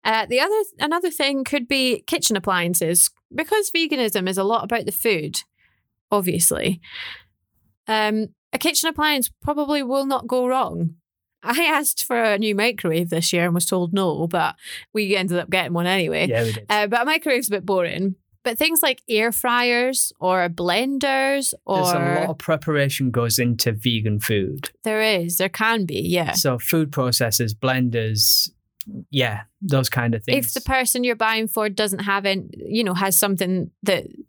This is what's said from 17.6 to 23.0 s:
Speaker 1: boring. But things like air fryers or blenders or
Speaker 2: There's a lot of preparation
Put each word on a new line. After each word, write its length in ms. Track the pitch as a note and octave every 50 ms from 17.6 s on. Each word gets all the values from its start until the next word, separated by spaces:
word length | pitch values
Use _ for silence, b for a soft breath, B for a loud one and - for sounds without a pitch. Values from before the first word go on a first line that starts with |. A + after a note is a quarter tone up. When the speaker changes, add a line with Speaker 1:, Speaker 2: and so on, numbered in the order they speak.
| -
Speaker 1:
boring. 500 | F#3+ G3 F#3 F3 E3 - D#3 F#3+ G3 F#3 _ _ _ _ _ _
But 140 | B3+ A#3
things 240 | - D4+ D#4+ D#4+ D#4 -
like 180 | C#4+ C4 - _ -
air 220 | A#3 G#3+ A3 A#3
fryers 840 | A3+ - - B3 A#3+ B3 B3 A#3+ A#3+ A#3+ B3 B3+ C4+ B3 - - - _
or 280 | - F#3 F#3 F#3 F3 F3
blenders 1040 | E3+ E3+ F3+ F3+ F3 G#3 B3+ C4+ C#4 C4+ C#4+ C#4 C4+ C4+ C4+ C4+ C#4 C#4 C4 - - - _
or 120 | - G3
Speaker 2:
There's 120 | F#3 F#3 F3+
a 100 | F3 E3+ E3+ F3 F3 F3
lot 80 | F3 F3+
of 80 | D#3+
preparation 760 | - - - D#3+ D3 - D#3+ D3+ C#3+ C#3 C#3 C#3 -